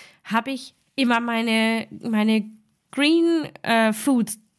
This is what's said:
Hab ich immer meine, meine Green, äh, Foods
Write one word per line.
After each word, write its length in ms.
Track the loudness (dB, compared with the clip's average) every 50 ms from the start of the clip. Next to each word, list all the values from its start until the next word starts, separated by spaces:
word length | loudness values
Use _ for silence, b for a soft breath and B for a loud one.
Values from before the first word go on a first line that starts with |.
| B B B B B
Hab 240 | -4 -4 -4 -4 -4
ich 260 | -10 -10 -10 -16 _ _ _ _ -4
immer 240 | -2 0 2 2 0
meine, 680 | 0 -2 -4 -2 -2 0 0 2 2 0 0 -2 -6 -8
meine 600 | -14 -12 -6 -2 0 2 2 4 2 2 0 -4 -12 -20 _ _ _ _ _ _
Green, 580 | -2 0 2 2 4 4 2 2 2 0 -2 -6 -12 -10
äh, 300 | -2 0 2 2 2 2
Foods 460 | 0 0 0 0 2 2 0 -2 -4 -8 _ _ _